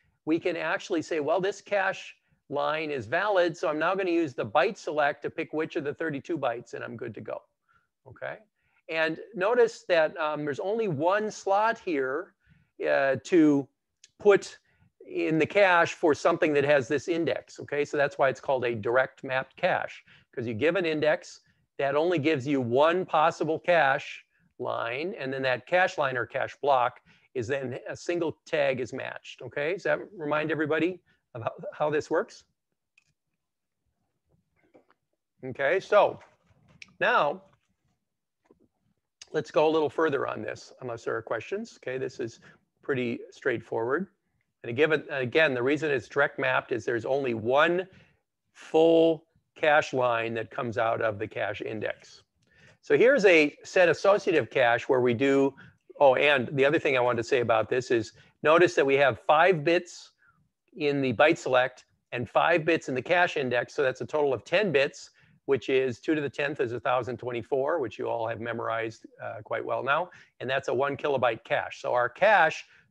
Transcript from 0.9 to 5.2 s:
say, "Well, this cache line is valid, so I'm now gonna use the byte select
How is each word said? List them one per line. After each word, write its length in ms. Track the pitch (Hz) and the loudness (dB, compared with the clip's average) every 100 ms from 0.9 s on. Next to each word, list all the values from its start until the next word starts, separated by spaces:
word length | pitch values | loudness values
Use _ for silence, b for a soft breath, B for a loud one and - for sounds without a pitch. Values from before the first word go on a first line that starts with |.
| 175 | -4
say, 160 | 156 165 | -2 -4
"Well, 220 | 143 180 | -2 -2
this 200 | 185 202 | -2 -6
cache 540 | - 202 190 180 - - _ _ - | -4 -2 -2 -6 -12 -20 _ _ -8
line 440 | 143 147 156 156 | -4 -2 -2 -4
is 140 | 139 104 | -6 -4
valid, 500 | 165 208 190 175 156 | -2 2 2 2 0
so 120 | 170 | -4
I'm 100 | 151 | -2
now 160 | 165 190 | -2 -2
gonna 140 | 190 | 0
use 240 | 170 160 | 0 -2
the 120 | 127 120 | -4 -2
byte 300 | 151 196 208 | 0 0 -2
select 460 | - 151 147 147 | -6 -2 -2 -2